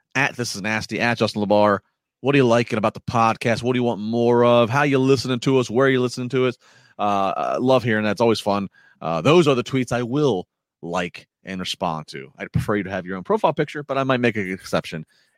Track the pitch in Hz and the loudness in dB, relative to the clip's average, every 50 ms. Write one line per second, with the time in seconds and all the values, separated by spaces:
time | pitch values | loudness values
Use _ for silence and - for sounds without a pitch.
0 | _ _ _ 131 143 - - - 120 - - 101 92 107 110 107 98 - 110 85 | _ _ _ -2 -2 -2 -2 -6 -8 -8 -8 -6 -4 -4 -4 -4 -4 -6 -4 -2
1 | 113 120 120 - 113 104 - 107 104 98 104 104 104 104 101 95 - _ _ _ | 0 -2 0 0 -2 -2 -2 -4 0 2 4 4 4 4 2 0 -2 _ _ _
2 | _ _ _ _ - 131 147 143 127 117 113 120 117 - 117 107 104 110 - - | _ _ _ _ -2 2 4 4 4 4 4 2 2 0 -2 -2 -2 -2 -2 -4
3 | - - - 117 113 113 110 - - 120 110 98 117 123 127 123 123 120 110 95 | -8 -2 0 2 2 2 2 0 -2 -2 -2 0 -2 -2 0 0 0 -2 -2 -4
4 | 104 110 117 120 117 120 120 120 120 120 120 120 120 107 120 143 147 147 135 131 | -4 -4 0 2 2 4 4 6 6 6 6 4 4 2 2 0 2 2 2 2
5 | 131 135 135 123 - 127 127 120 - 139 131 131 120 - 104 123 135 135 131 127 | 4 2 2 2 0 -4 -4 -2 0 2 2 2 0 0 0 2 2 2 2 2
6 | 123 120 - 127 123 120 135 127 127 127 113 - _ _ _ - _ _ _ - | 0 -2 -4 -8 -8 -4 -2 0 0 0 -2 -6 _ _ _ -20 _ _ _ -4
7 | 101 104 101 98 98 92 - - 69 64 65 80 127 127 131 123 110 120 110 107 | -2 0 0 0 0 0 -2 -2 -2 -2 -2 0 2 2 2 2 2 0 0 0
8 | 107 104 101 - 117 117 107 - - 104 98 101 98 - - _ _ _ _ _ | 0 -2 0 2 2 2 2 0 0 -2 -2 -2 -4 -6 -10 _ _ _ _ _
9 | 82 80 82 80 82 131 160 180 156 143 135 123 117 - 135 131 120 - 123 120 | -6 -4 -4 0 2 6 6 6 6 4 2 0 -2 -2 -4 -4 -2 -2 -4 -4
10 | 123 113 127 147 151 135 104 90 90 - _ _ _ _ _ _ 78 85 85 92 | -4 -2 -2 0 0 0 0 -2 -6 -10 _ _ _ _ _ _ -10 -6 -4 -4
11 | 90 87 - - - _ _ _ _ - 95 92 90 - - - 95 85 80 78 | -4 -4 -8 -16 -20 _ _ _ _ -12 -10 -8 -8 -8 -6 -4 -4 -4 -4 -6
12 | 78 - - 71 67 71 _ - 101 - - - - - 104 104 90 95 98 92 | -8 -12 -16 -16 -16 -18 _ -14 -14 -4 -4 -4 -2 0 -2 -2 -2 -4 -6 -8
13 | 87 90 98 92 92 - 208 220 - 170 147 - 156 - - 151 147 - 135 135 | -6 -8 -10 -10 -2 -2 0 2 2 0 0 0 -4 -4 -6 -12 -8 -4 -4 -2
14 | 135 135 131 123 123 117 110 110 95 92 95 90 - - - 90 - - 87 80 | 0 0 2 2 2 0 0 -2 -4 -6 -8 -10 -6 -4 -4 -4 -4 -4 -10 -12
15 | 78 - _ _ _ _ _ | -12 -14 _ _ _ _ _